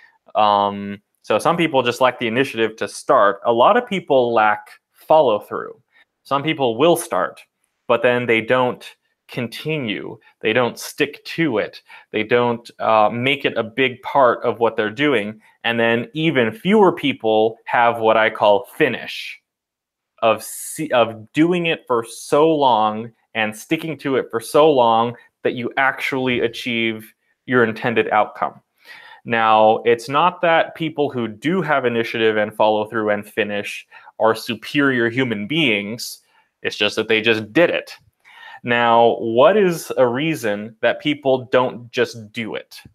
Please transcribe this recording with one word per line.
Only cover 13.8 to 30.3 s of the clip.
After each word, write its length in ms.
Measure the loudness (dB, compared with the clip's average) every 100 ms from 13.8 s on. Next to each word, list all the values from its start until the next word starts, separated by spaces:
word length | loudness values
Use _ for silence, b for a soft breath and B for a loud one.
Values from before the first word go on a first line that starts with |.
| -2 -2
part 400 | -4 2 2 2
of 160 | -2 0
what 180 | 0 0
they're 140 | -4
doing. 500 | 0 0 0 -2 -12 b b
And 160 | -4 0
then 280 | 2 0 -2
even 400 | -4 0 2 0
fewer 400 | -2 2 4 4
people 640 | 2 -4 -2 0 2 0 -2
have 340 | -4 2 2 2
what 200 | 2 4
I 100 | 2
call 380 | 2 2 2 0
finish, 680 | -2 -2 -2 -10 -14 -14 -18 _ _ _ _ _ _ _ -2
of 220 | 0 0
se-, 480 | -4 -14 -14 -10 -2
of 400 | 0 0 -4 -8
doing 340 | 0 0 0 -2
it 200 | -4 -4
for 180 | -4
so 440 | -4 -12 0 2 4
long 640 | 4 2 4 2 -2 -10 _ _
and 220 | -4 -4 -6
sticking 400 | -6 -6 -4 -6
to 180 | -2 -2
it 100 | -2
for 100 | -8
so 300 | 0 4 4
long 460 | 6 4 2 0 -6 B _
that 120 | -6
you 180 | -4 -6 -2
actually 640 | -2 -2 -6 -4 -2 -2
achieve 720 | -2 -4 -6 -4 -4 -4 -14 _ _ _ 0
your 180 | 2
intended 440 | 2 0 -2 0 2
outcome. 500 | 0 0 -4 -8 -8 _ B B B B B
Now, 540 | -4 0 4 6 6 4 2
it's 220 | 0 0
not 340 | 0 0